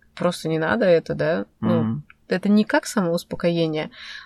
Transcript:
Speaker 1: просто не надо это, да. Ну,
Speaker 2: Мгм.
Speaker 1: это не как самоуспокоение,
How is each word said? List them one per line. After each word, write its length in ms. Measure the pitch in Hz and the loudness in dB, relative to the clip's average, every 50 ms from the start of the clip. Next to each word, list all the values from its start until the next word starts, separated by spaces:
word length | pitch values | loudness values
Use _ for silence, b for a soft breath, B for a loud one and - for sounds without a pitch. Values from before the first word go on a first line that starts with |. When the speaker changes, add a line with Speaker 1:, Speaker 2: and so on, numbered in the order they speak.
| _ _ - | _ _ -6
Speaker 1:
просто 320 | - 170 175 175 - - 160 | -4 -2 -2 -2 -4 -4 -4
не 100 | 160 156 | -2 -2
надо 260 | 160 165 208 233 220 | 0 0 0 2 4
это, 280 | 185 170 160 - - 156 | 4 4 4 2 0 -4
да. 320 | - 147 151 170 196 208 - _ - | -2 -2 -2 -2 -2 -4 -8 _ -4
Ну, 200 | 220 - 170 165 | 0 0 2 2
Speaker 2:
Мгм. 220 | - 110 - 151 - - - _ _ - | 0 0 -2 -4 -8 -12 -20 _ _ -4
Speaker 1:
это 200 | 185 185 - 202 | -4 0 2 4
не 160 | 208 214 214 | 4 4 4
как 220 | - - 311 - | 4 0 0 0
самоуспокоение, 1040 | - - 208 180 170 170 175 - - 180 - - 175 170 170 165 160 151 156 151 B B B B B B B B | -2 -2 -2 0 0 0 -2 -4 -6 -6 -2 0 0 2 2 0 0 -2 -4 -6 B B B B B B B B